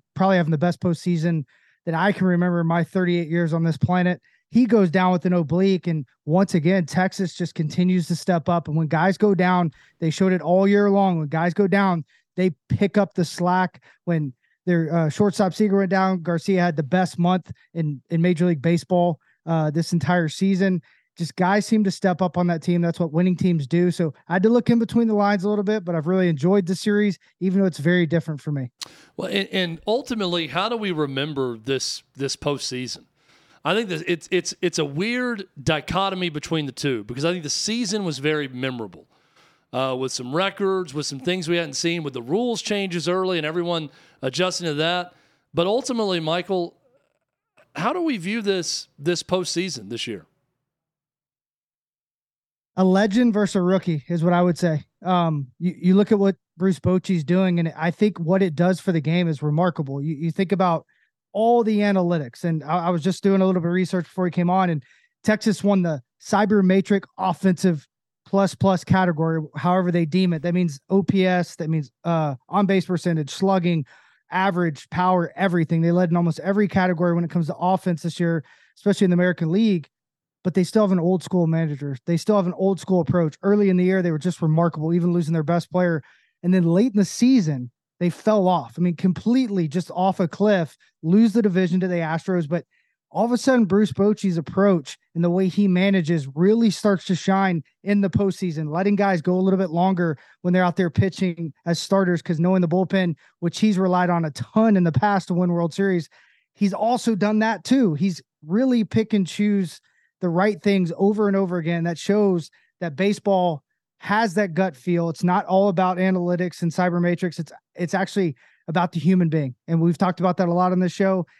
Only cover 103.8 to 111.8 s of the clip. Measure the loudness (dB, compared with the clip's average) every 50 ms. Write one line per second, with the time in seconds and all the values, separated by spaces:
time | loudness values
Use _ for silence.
103.8 | 2 2 2 2 2 2 0 0 -2 -4 -6 -8 -12 -2 2 2 4 4 4 4
104.8 | 2 2 2 2 2 2 2 0 -2 -2 -2 0 0 0 0 0 -2 -2 -2 -2
105.8 | 0 0 0 -2 -2 -6 _ _ _ _ _ _ _ _ _ _ -2 -2 -2 0
106.8 | 0 0 0 0 0 -2 0 0 0 0 2 2 2 0 -2 -4 0 0 2 4
107.8 | 4 2 2 0 -2 -2 -2 -4 -12 _ _ _ -8 -2 0 0 2 2 2 0
108.8 | 0 0 0 -2 0 2 0 0 0 -2 -2 -2 0 0 0 0 -2 -4 -8 -14
109.8 | _ _ _ _ _ _ _ _ -4 -2 0 2 2 2 0 0 0 0 2 2
110.8 | 0 0 -2 0 0 0 2 2 0 0 2 0 0 0 -2 -4 -4 -2 -2 -2